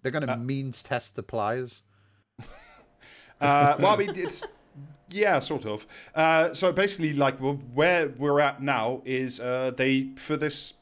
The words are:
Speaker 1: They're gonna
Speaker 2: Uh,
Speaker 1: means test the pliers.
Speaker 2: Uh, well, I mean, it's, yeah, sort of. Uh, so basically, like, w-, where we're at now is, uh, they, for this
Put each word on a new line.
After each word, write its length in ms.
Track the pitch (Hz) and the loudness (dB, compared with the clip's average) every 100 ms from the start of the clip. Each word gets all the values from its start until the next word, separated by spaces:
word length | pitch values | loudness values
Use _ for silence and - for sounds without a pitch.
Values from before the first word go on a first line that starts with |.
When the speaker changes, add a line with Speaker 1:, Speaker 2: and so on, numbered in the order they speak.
Speaker 1:
They're 80 | 131 | -4
gonna 200 | 139 135 | -4 -4
Speaker 2:
Uh, 60 | 123 | -4
Speaker 1:
means 460 | 123 135 135 123 | -4 -6 -6 -12
test 320 | - 123 - - | -8 -8 -8 -14
the 80 | |
pliers. 580 | 104 113 104 120 127 - _ _ _ _ _ - - - - - _ _ - - - _ | -8 -4 -4 -4 -8 -14 _ _ _ _ _ -20 -20 -20 -20 -20 _ _ -20 -20 -20 _
Speaker 2:
Uh, 340 | 143 143 143 143 | 2 6 6 6
well, 140 | 180 | 4
I 40 | 208 | 4
mean, 140 | 202 185 | 0 -4
it's, 300 | 180 - - - _ 139 143 - _ | -6 -6 -8 -14 _ -20 -20 -20 _
yeah, 320 | 196 208 160 | 0 2 2
sort 240 | - 147 104 | 0 -6 -6
of. 200 | 107 - - - - | -8 -10 -20 -8 0
Uh, 380 | 160 160 165 | 4 6 4
so 180 | 151 185 | 2 0
basically, 400 | 175 196 190 160 | 2 0 0 -2
like, 240 | 143 139 135 | 2 2 2
w-, 240 | 135 143 135 | -4 -4 -6
where 340 | 127 160 175 147 123 | 2 4 4 0 -2
we're 220 | 143 143 | 2 4
at 220 | 147 139 | 4 0
now 400 | 139 127 110 135 | -2 0 0 -4
is, 340 | 127 127 127 127 | -4 -4 -4 -4
uh, 300 | 123 127 131 127 | -4 -2 -2 0
they, 360 | 131 135 135 - | 2 2 0 -10
for 220 | - 151 | -6 -4
this 380 | 151 - - - | -2 -4 -8 -10